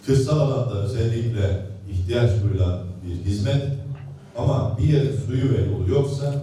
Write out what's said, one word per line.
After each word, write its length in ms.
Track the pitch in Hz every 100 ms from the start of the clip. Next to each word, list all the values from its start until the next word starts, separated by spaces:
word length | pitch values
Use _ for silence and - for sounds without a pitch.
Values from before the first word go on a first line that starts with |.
| -
kırsal 340 | 135 - 151
alanda 340 | 139 123 117
özellikle 920 | 98 101 113 113 113 113 104 95 90 - - -
ihtiyaç 400 | 92 90 - 113 104
duyulan 360 | 101 92 92 87 - - 90
bir 200 | 85 98
hizmet. 320 | 104 113 143 - - - - - - - -
Ama 400 | - - - -
bir 60 |
yerin 340 | 151 147 - -
suyu 360 | - 127 135
ve 120 | 107 98
yolu 240 | - 92
yoksa 440 | 139 143 - 143 139